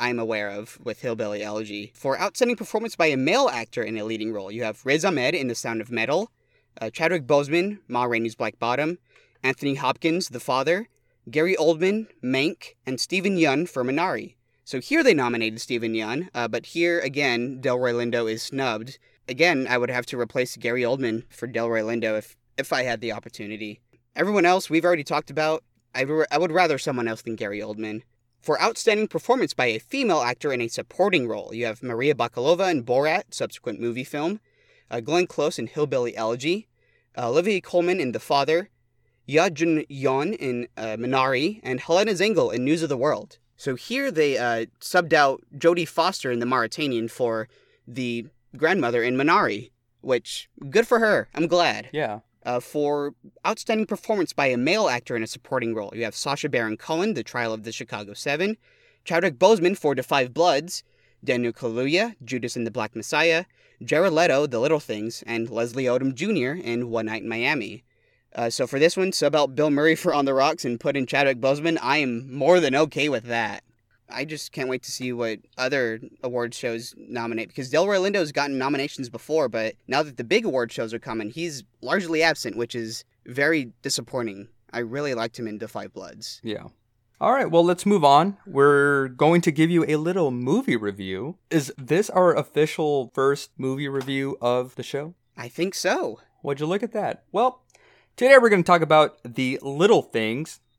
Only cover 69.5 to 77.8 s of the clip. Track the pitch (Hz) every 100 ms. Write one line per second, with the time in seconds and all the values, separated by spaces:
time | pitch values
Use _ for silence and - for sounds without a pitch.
69.5 | 131 151 143 156 160 180 143 135 131 139
70.5 | 160 131 120 156 139 127 139 139 127 135
71.5 | 147 160 165 120 147 139 117 131 131 143
72.5 | 180 147 131 156 151 147 123 117 117 107
73.5 | 101 - _ _ _ - 113 147 156 -
74.5 | - 131 127 - - 127 120 117 107 _
75.5 | - 127 139 120 113 123 - 127 123 120
76.5 | - 120 117 120 - - 120 117 113 113
77.5 | - 127 147